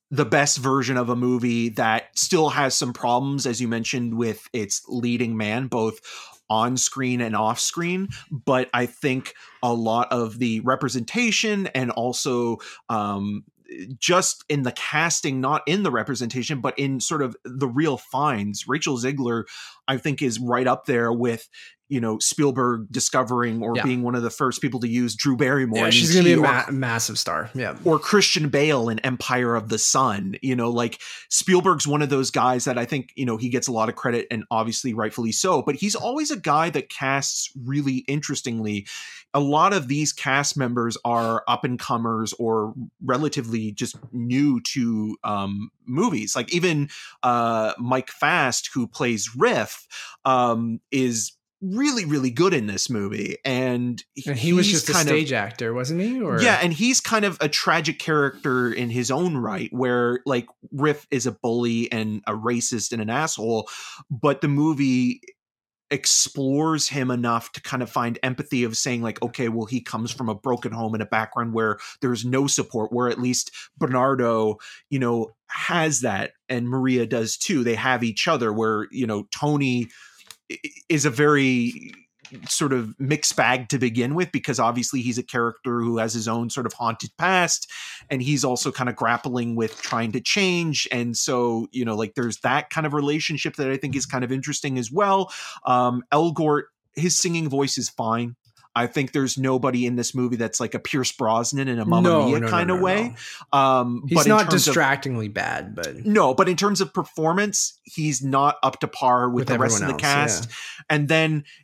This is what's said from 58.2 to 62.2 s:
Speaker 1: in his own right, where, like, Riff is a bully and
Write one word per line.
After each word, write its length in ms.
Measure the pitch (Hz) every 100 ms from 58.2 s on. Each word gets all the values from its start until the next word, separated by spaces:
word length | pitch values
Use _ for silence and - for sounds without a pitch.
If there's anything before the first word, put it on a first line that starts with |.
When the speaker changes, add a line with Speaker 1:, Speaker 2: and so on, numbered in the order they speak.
| 139 - 147 127 123
Speaker 1:
in 180 | 113 120
his 200 | 120 120
own 260 | 135 180 139
right, 320 | 107 95 110
where, 480 | 123 127 123 120 123
like, 220 | - 123 117 _ -
Riff 360 | 139 147 143 -
is 160 | 135 117
a 60 |
bully 580 | 107 120 120 120 117 117
and 320 | 117 110 107